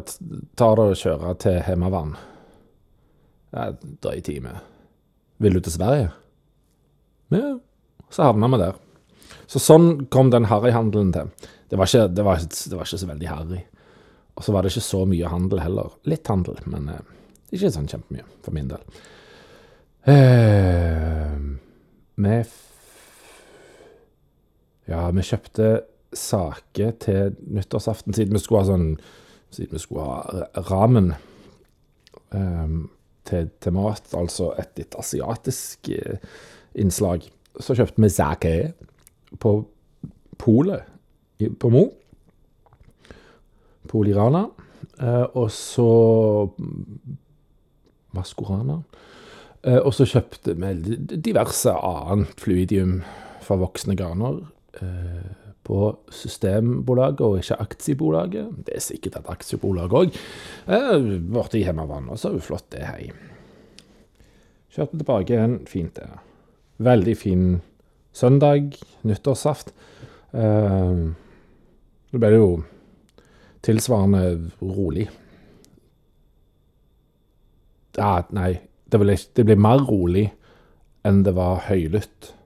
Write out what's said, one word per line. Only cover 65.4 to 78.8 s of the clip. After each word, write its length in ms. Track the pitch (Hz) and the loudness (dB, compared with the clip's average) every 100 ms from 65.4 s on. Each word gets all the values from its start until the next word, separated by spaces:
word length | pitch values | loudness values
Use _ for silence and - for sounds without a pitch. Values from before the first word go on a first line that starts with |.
| 113 120 - | 2 -2 -6
fint 320 | 92 82 - | -8 -8 -10
det. 100 | - - _ _ _ _ _ - 117 | -20 -20 _ _ _ _ _ -2 2
Veldig 300 | 120 95 104 | 4 2 -2
fin 300 | 101 90 92 87 - _ _ _ _ | 0 2 2 0 -4 _ _ _ _
søndag, 640 | - 123 139 143 143 143 - - _ | -2 2 4 4 2 -2 -10 -20 _
nyttårssaft. 720 | 110 107 143 123 151 139 - _ - - - - _ 120 | -4 -2 -2 -2 -2 -4 -10 _ -20 -20 -20 -20 _ -2
Eh, 640 | 110 107 104 95 92 90 80 80 - - _ _ _ _ _ _ - | 2 2 2 2 2 0 -2 -6 -16 -20 _ _ _ _ _ _ -8
det 100 | 127 | 0
ble 80 | 110 110 | 4 6
jo 140 | 101 85 76 - _ _ _ _ _ _ _ _ - | 6 2 -6 -16 _ _ _ _ _ _ _ _ 0
tilsvarende 840 | 107 117 110 95 98 90 85 82 - | 0 2 2 4 2 2 -2 -8 -10
rolig. 460 | 95 95 90 73 107 - - - _ _ _ _ _ _ _ _ _ _ _ _ _ _ _ _ _ _ _ _ _ _ _ _ _ - | -8 -4 -4 -4 -6 -10 -20 -20 _ _ _ _ _ _ _ _ _ _ _ _ _ _ _ _ _ _ _ _ _ _ _ _ _ -4
Ja, 240 | 101 90 - 101 | 0 0 -2 -4
nei, 140 | 92 87 - _ | -2 -4 -8 _